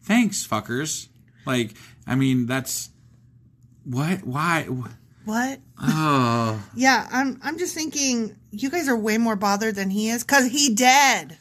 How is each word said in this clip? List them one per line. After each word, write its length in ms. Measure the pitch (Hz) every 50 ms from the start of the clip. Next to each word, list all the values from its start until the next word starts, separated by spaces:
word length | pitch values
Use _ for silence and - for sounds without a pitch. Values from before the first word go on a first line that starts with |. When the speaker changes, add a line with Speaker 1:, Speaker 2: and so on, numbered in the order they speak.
| _
Speaker 1:
Thanks, 420 | - 208 240 240 202 - - -
fuckers. 600 | - 113 107 101 - 117 127 156 156 - - - - _ - - _ _ _ -
Like, 280 | 143 131 123 117 107 - - - - - _ -
I 80 | - 127
mean, 300 | 131 135 131 131 127 120
that's, 440 | 117 127 131 127 - - - - - - _ _ - - _ _ - _ - _ - _ _ - - - - -
what? 420 | - 120 127 147 165 185 185 190
Why? 380 | 127 127 143 156 175 170 160 143
Wh- 640 | - 131 127 120 104 - - - _ _ _ -
Speaker 2:
What? 320 | 214 214 233 247 262 277 - - - _ -
Speaker 1:
Oh. 840 | - 247 156 156 156 151 143 135 127 117 117 117 117 113 110 107 98 92 -
Speaker 2:
Yeah, 320 | 226 254 262 262 220 - -
I'm, 280 | - 254 277 269 220 - -
I'm 140 | 269 311 330
just 160 | 359 349 -
thinking 600 | 339 311 311 - 294 277 269 247 233 226 208 - - - -
you 180 | - 208 254 269
guys 180 | 339 349 320
are 100 | 269 247
way 200 | 226 208 220 214
more 180 | 226 233 226 220
bothered 400 | 196 214 202 202 196 220 220 208
than 140 | 196 196 190
he 180 | 190 208 214 220
is, 140 | 233 240 -
'cause 240 | - 277 277 247
he 260 | 254 226 294 285 285 214
dead. 640 | 202 247 254 262 285 285 269 233 190 156 156 160 -